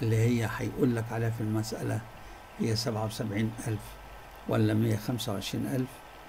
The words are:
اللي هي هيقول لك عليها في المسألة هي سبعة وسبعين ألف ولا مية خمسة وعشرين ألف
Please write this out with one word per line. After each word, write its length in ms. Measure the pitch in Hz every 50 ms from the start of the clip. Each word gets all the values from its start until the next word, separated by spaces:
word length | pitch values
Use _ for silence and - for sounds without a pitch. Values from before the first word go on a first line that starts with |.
اللي 140 | 120 110 113
هي 340 | 110 113 120 123 117 113 107 -
هيقول 380 | - 113 104 - - 147 123 117
لك 100 | 113 110 117
عليها 180 | 113 113 117 113
في 120 | 113 113
المسألة 600 | 110 107 110 110 110 - - 175 143 117 110 110 - - - - - - - - - - - -
هي 160 | 156 117 110
سبعة 300 | 107 - 131 110 107 110
وسبعين 460 | 107 - - 123 107 101 107 113 110 113 - -
ألف 140 | 113 110 104 - - - - - - - - - - - - -
ولا 260 | - 117 117 110 107 107
مية 220 | 107 117 113 107
خمسة 380 | 101 - - 123 110 - 117 101
وعشرين 340 | 98 95 - - - -
ألف 220 | - 139 127 127 127 - - - - - - -